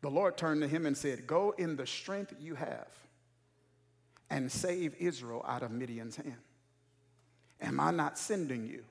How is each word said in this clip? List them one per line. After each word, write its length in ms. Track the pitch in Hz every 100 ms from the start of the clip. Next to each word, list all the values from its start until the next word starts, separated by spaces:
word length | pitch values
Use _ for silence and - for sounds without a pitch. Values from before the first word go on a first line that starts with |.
The 120 | 147
Lord 240 | 143 196 175
turned 240 | 165 151
to 80 | 147
him 180 | 156 160
and 100 | 139
said, 300 | 143 123 127
"Go 240 | 160 202 -
in 160 | 175
the 100 | 147
strength 500 | 127 - - 196 196 -
you 160 | 151
have 320 | 143 151 - - - - _ _ _ _ _ _ _ _ _ _ - _
and 220 | 143 127
save 420 | - 185 180 165 -
Israel 440 | 175 139 123 117
out 200 | 131 120
of 80 | 120
Midian's 420 | 117 127 117 113
hand. 260 | - - 120 - _ _ _ _ _ _ _ _ _ _ -
Am 200 | - 135
I 100 | 147
not 260 | 170 147 -
sending 480 | - 208 160 123
you?" 200 | 113 131 113